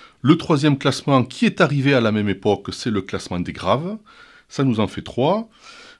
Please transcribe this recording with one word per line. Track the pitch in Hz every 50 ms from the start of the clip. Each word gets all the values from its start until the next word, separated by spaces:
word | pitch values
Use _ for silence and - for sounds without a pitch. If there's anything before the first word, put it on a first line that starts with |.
| - - _ _
Le | - 127 175
troisième | 165 - - 160 135 147 151 139 135
classement | - 139 - - - 147 139 127 113
qui | - - - 240
est | 208 - -
arrivé | 180 135 147 139 131 143
à | 139 123
la | 113 107
même | 107 107 104 101
époque, | 95 98 - 107 101 95 - 95
c'est | - - - 123
le | 104 98
classement | 92 - - 92 - - 95 87
des | 85 85
Graves. | 71 78 87 92 110 135 165 190 220 220 - - - - - - - - _ _
Ça | - -
nous | 139 131 110 110
en | 104
fait | 92 - -
trois. | - - - 117 131 160 196 220 226 - _ _ - - - - - - -